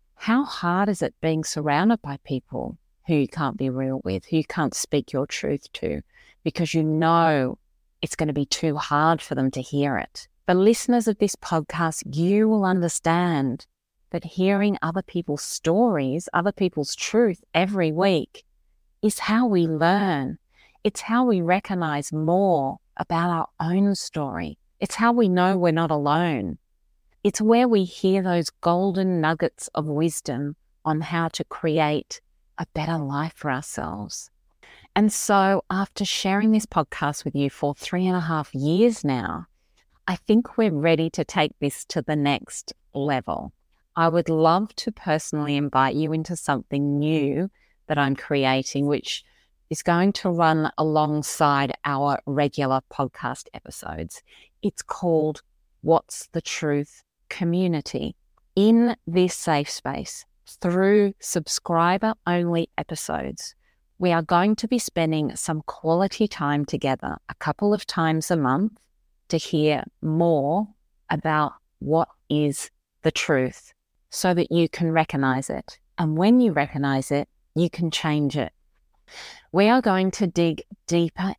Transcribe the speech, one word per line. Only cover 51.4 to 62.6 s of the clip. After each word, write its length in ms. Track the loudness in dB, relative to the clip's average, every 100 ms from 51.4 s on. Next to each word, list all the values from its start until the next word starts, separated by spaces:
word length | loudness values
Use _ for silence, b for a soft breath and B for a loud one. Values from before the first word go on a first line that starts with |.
| 2 2 0 -4 -4
our 340 | -2 0 -2 -2
regular 560 | 0 0 0 0 0 -2
podcast 560 | -6 -6 -4 -8 -8 -12
episodes. 680 | -18 -18 -16 -12 -10 -10 -12 b b b _
It's 200 | -6 -6
called 600 | -12 -6 0 2 0 -4 _ _ _ _
What's 480 | 2 2 2 -16 -8
the 80 | -8
Truth 640 | -8 -6 -2 -2 -4 -12 _ _ -16
Community. 880 | -4 -2 0 0 0 -4 -6 -8 -10 _ _ _ 2
In 400 | 6 6 4 0 -4
this 260 | 0 0
safe 360 | 0 0 0 0
space, 560 | -6 -8 -8 -8 -14 -18 _ -20
through 680 | -6 -2 2 4 6 4 0
subscriber-only 1500 | -6 -6 -4 -8 -2 2 2 2 0 -4 -2 0 0 0